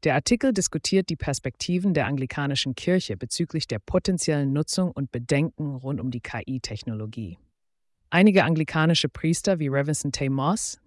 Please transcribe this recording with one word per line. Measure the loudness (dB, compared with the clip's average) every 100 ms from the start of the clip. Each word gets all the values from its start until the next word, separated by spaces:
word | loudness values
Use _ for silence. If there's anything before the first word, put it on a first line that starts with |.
Der | 2
Artikel | 2 2 4 4
diskutiert | 2 0 -2 2 2 2
die | -4
Perspektiven | -4 -4 -6 -6 -2 0 2 2
der | 2
anglikanischen | -2 -4 -2 -2 -2 -2 -4
Kirche | 0 0 0 -8
bezüglich | -8 -4 -4 -4 -4
der | -6
potenziellen | 0 0 2 0 0 0 2
Nutzung | 0 0 0 -2
und | -2 -6
Bedenken | -6 0 0 0 -2 -6 -6
rund | -6 -4
um | -4
die | -6
K-I-Technologie. | -8 -10 -6 -8 -6 -8 -6 -6 -8 -8 -10 -12 _ _ _ _ _ _ _
Einige | 6 8 6
anglikanische | 4 2 0 2 4 4 0
Priester | -2 -2 0 2 0
wie | 2
Reverend | 0 0 -2 -4
Tay | -2 -2
Moss | 0 0 0 -4 -10